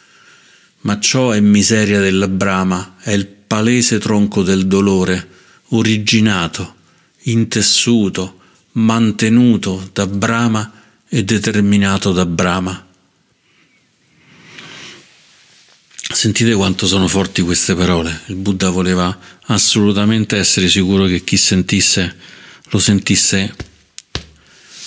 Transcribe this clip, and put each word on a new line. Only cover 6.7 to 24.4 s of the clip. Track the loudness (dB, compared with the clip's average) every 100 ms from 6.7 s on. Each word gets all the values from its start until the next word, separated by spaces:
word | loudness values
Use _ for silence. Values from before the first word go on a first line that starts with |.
| -16 _ _ _ _
intessuto, | -2 -2 0 0 0 0 2 2 2 -2 -8 -10 _ _ _ 0
mantenuto | 2 2 2 0 2 4 4 4 0 -6 -6
da | -4 -4
Brahma | -2 -2 0 0 -2 -4 -12 -20 _ _
e | -4
determinato | 0 0 0 0 2 2 2 0 0
da | 0 0
Brahma." | 0 0 -2 -4 -8 -14 _ _ _ _ _ _ _ _ _ _ _ _ _ _ -20 -20 -20 -20 -18 -20 -20 -20 _ _ _ _ _ _ _ _ -12 -6
Sentite | -2 0 2 2
quanto | 2 0 0 -2
sono | 0 0
forti | 0 -2 -2
queste | -2 0 0
parole. | 0 0 0 -2 -8 -10
Il | -6
Buddha | -4 -2 -2
voleva | 0 0 0 -2 -6 -14 -12 -4
assolutamente | -2 0 2 2 2 2 0 0 0
essere | 0 0 2
sicuro | 2 2 2 2
che | 0
chi | -2 -2
sentisse, | 0 0 0 0 0 -2 -4 -8 -20 -20 -20 -20 -4
lo | -2
sentisse | 2 2 2 0 0 -2 -4 -10 -16 _ _ -20 -16 -14 -16 -20